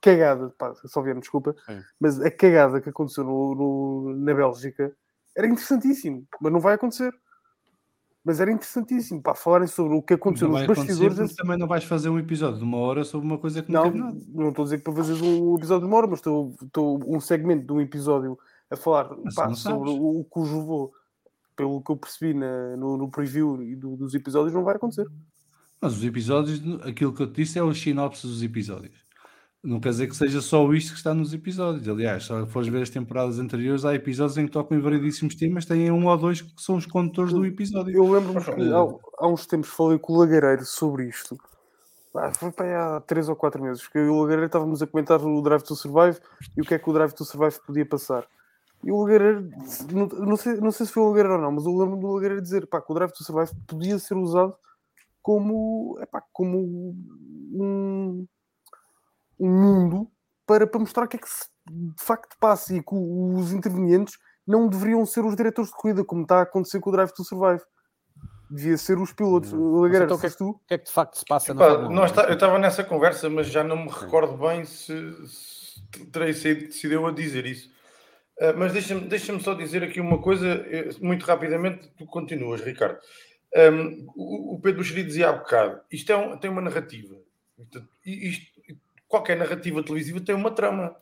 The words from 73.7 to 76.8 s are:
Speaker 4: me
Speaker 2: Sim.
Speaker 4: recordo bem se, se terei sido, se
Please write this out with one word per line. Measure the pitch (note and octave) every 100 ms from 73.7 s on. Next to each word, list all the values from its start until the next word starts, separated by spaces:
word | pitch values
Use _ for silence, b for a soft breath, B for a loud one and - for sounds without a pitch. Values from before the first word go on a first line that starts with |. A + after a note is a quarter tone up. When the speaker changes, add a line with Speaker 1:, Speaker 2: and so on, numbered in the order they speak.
| D#3+
Speaker 4:
me | D#3+
Speaker 2:
Sim. | -
Speaker 4:
recordo | F#2 D#3+ D3+ C3
bem | D3+ E3+
se, | D#3 - - D#3+ D#3+ - D#3+
se | - - - - - - - -
terei | D#3+ D#3+
sido, | D#3 D#3 D3+ -
se | -